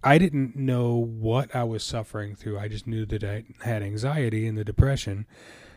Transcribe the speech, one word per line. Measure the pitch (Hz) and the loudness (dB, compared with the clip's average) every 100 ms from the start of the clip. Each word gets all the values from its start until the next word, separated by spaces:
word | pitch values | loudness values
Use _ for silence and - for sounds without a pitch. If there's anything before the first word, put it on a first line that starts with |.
I | - 151 | 8 6
didn't | 180 143 131 139 | 6 2 -2 -2
know | 131 123 120 120 | 0 2 2 2
what | 117 113 110 117 135 | 0 -2 2 2 0
I | 127 120 | -2 -2
was | 110 | -4
suffering | - 120 107 110 104 104 | -4 -6 -6 -8 -8 -8
through. | - 101 | -8 -6
I | 104 | -6
just | 107 117 | -8 -6
knew | 113 107 | -4 -4
that | 107 | -4
I | 101 104 113 - 120 | -4 -6 -8 -10 -4
had | 110 | -4
anxiety | 101 104 127 151 123 110 113 | -4 -4 -2 0 0 0 -2
and | 107 | -2
the | |
depression, | 107 104 135 135 - 98 110 - - - - | -4 4 4 4 -4 -8 -10 -14 -20 -20 -20